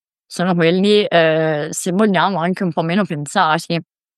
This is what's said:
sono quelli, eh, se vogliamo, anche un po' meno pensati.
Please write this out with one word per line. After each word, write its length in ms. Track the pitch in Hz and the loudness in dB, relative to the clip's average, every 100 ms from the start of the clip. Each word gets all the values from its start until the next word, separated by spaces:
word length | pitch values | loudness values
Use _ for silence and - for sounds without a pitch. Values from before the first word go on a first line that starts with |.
| _ _ _ | _ _ _
sono 300 | - 180 175 | -4 -2 2
quelli, 480 | 165 185 202 208 202 | 2 2 4 2 2
eh, 640 | 170 160 160 160 151 151 | 2 4 2 0 -2 -4
se 200 | - - | -6 -4
vogliamo, 480 | 180 220 180 175 180 | 0 2 2 0 0
anche 240 | 170 185 | -2 -2
un 80 | 185 | -4
po' 120 | 160 | -2
meno 200 | 165 185 | -2 -2
pensati. 760 | 190 147 147 208 165 160 - 170 - _ _ | -2 -4 -4 0 0 0 -2 -6 -6 _ _